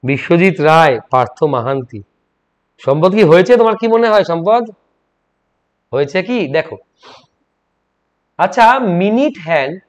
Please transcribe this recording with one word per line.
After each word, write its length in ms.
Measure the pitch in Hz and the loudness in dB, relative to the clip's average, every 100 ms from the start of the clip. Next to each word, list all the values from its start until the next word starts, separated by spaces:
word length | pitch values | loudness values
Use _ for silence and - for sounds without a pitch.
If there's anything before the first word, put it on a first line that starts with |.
বিশ্বজিৎ 580 | 127 139 - 170 185 165 | -4 -6 0 2 2 2
রায়, 400 | 147 160 160 117 - | 2 4 4 0 -2
পার্থ 320 | 127 123 - | -2 -2 -2
মাহান্তি। 600 | 156 131 117 139 123 107 98 _ _ _ _ _ _ _ | -4 -2 -4 -6 -8 -16 -20 _ _ _ _ _ _ _
সম্পদ 360 | - 143 180 | -4 0 0
কি 80 | 202 | 2
হয়েছে? 340 | 180 170 190 247 | 4 4 4 2
তোমার 200 | 226 214 | 2 0
কি 120 | 226 | -2
মনে 200 | 226 233 | 0 2
হয় 160 | 214 | 0
সম্পদ? 460 | 170 170 170 233 220 196 _ _ _ _ _ _ _ _ _ _ _ | 0 -4 0 -2 -2 -16 _ _ _ _ _ _ _ _ _ _ _
হয়েছে 300 | 123 147 185 | -4 -4 -4
কি? 260 | 180 247 160 | -4 -6 -2
দেখো। 280 | 151 156 - _ _ - - _ _ _ _ _ _ _ _ _ _ _ - | -4 -6 -12 _ _ -20 -20 _ _ _ _ _ _ _ _ _ _ _ -4
আচ্ছা, 400 | 185 185 220 262 | -4 2 2 2
মিনিট 600 | 233 175 196 226 294 - | -2 -2 0 0 -2 -4
হ্যান্ড 400 | 160 165 135 185 | -4 -4 -4 -8